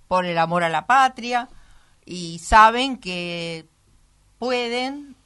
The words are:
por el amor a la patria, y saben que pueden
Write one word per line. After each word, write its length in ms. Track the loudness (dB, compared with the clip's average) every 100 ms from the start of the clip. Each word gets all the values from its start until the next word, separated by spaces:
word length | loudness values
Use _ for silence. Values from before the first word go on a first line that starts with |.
| -2
por 180 | -2 0
el 120 | 0
amor 260 | 0 0
a 60 | 0
la 160 | 0 2
patria, 600 | 4 4 0 -6 -4 -6 -12 -20 -20 _ _ -16
y 340 | -12 -10 -10
saben 580 | 2 6 6 6 -2 -4
que 680 | -8 -8 -8 -8 -8 -10 -14 _ _ _ _ _ _ -8
pueden 760 | -4 -2 -2 -4 -4 -8 -14 -20